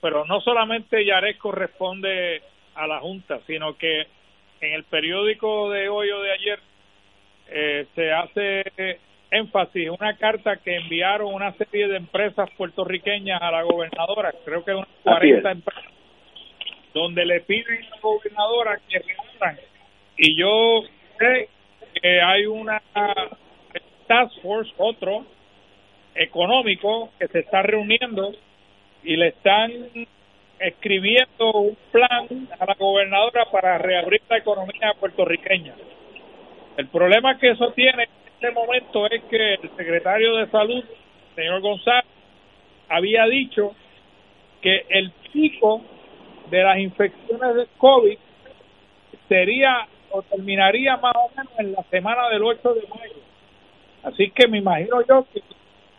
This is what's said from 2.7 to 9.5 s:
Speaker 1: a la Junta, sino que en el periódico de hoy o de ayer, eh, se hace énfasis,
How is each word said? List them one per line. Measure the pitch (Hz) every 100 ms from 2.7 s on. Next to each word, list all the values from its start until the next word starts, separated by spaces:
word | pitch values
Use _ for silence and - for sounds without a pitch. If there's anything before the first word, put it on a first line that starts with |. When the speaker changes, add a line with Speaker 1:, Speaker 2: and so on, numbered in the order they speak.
| 156
Speaker 1:
a | 156
la | 151
Junta, | 156 190 - 135 -
sino | 156 156 147
que | 165 151 156 _ _ _ _ -
en | 156 156
el | -
periódico | 156 160 185 208 214 214 214 208
de | 202 196
hoy | 208 208
o | 202
de | 196
ayer, | 190 202 202 _ _ _ _ _ _ _ _ -
eh, | 151 151 143 - -
se | 160
hace | 160 175 208 202 196 190 - 190 175 _ _ -
énfasis, | 214 220